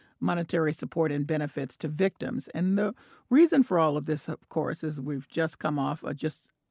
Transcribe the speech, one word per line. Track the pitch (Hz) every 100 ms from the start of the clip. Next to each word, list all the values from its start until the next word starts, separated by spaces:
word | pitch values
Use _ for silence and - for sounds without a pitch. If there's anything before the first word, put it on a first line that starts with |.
| _ _
monetary | 175 175 170 175 156
support | 156 - 170 156
and | 143 147
benefits | 156 147 - 139 -
to | 160
victims. | 151 190 - - - -
And | - 185 196
the | 214 - - - _
reason | 262 330 302
for | 247 175
all | 156 147
of | 151
this, | 147 -
of | 165 _
course, | 165 147 160
is | 156 147
we've | 147 139 -
just | 160 160 -
come | 156 147
off | 139 160
a, | -
just | 147 156 - - _ _